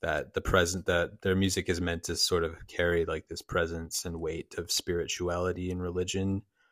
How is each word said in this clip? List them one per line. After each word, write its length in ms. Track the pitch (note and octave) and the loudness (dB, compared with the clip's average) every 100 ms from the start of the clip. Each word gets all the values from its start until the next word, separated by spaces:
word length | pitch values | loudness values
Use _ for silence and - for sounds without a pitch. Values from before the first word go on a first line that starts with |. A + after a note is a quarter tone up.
that 320 | E2+ D2+ - | -2 0 -2
the 60 | - | -4
present, 460 | - F#2+ F2 F#2 F2+ | 4 4 4 0 2
that 360 | F2 F2 G#2+ | 2 2 0
their 140 | G2 F#2 | 2 4
music 320 | F#2+ F#2 F2 | 4 2 0
is 120 | E2 | 0
meant 240 | F2 E2+ | 0 -2
to 120 | - D#2+ | -4 0
sort 280 | - F2+ | 2 2
of 220 | E2 E2 - | 0 -4 -8
carry, 380 | - F2 E2+ | 0 2 4
like, 240 | E2 D#2+ - | 2 -2 -6
this 140 | E2 | -12
presence 640 | - F2+ E2+ E2 E2 - | -4 -2 0 -2 -6 -6
and 160 | F2+ E2 | -6 -4
weight 340 | D#2+ E2 - - | -4 -6 -8 -8
of 140 | E2 | -4
spirituality 1000 | - - E2+ D2+ - F2 F2 F2+ F2+ F2+ | -4 0 -2 -2 -2 -2 0 0 -2 -4
and 120 | F2+ | -4
religion. 600 | F2+ F2+ F2+ G2 G2 G2 - _ _ | -2 -2 -2 0 0 0 -4 _ _